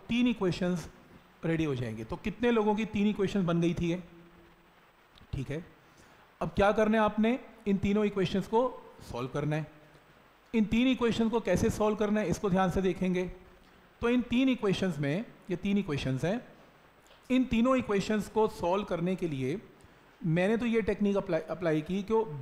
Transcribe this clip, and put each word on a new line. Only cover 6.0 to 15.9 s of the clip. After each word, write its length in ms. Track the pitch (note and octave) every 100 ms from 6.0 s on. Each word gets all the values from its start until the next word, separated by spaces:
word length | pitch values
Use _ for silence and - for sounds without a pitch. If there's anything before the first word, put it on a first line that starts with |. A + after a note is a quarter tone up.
| - - - -
अब 80 | F3+
क्या 220 | - G3
करना 260 | G#3+ G#3+ A3
है 60 |
आपने? 360 | G#3+ G#3+ A3 C4 - - G3+
इन 100 | G3
तीनों 260 | G3+ G#3 G#3
equations 420 | G3+ F#3 G3 F3+
को 140 | A3+ B3+ - - - -
solve 160 | A#2+ B2+
करना 280 | - D3+ D3+
है। 120 | D#3 - - - _ - - _ _
इन 120 | A3+ G#3
तीन 220 | A3+ C4
इक्वेशन 420 | B3 A#3 G#3+ A3+
को 100 | A3+
कैसे 300 | G3+ F3+ A3
solve 260 | F#3+ G#3+ G#3
करना 240 | G#3 G#3+
है, 100 | E3+
इसको 200 | F#3 G3+
ध्यान 220 | F#3 F#3
से 100 | F#3+
देखेंगे। 420 | F#3+ E3+ F#3 F3+ F3+ - - - - - - -
तो 80 | A#3
इन 120 | B3
तीन 280 | - A#3 C4+
equations 500 | B3 G#3 F3 F#3+ D3
में, 260 | C#3 E3+ B3 - -
ये 60 | F3
तीन 220 | G3+ G3+
equations 480 | G3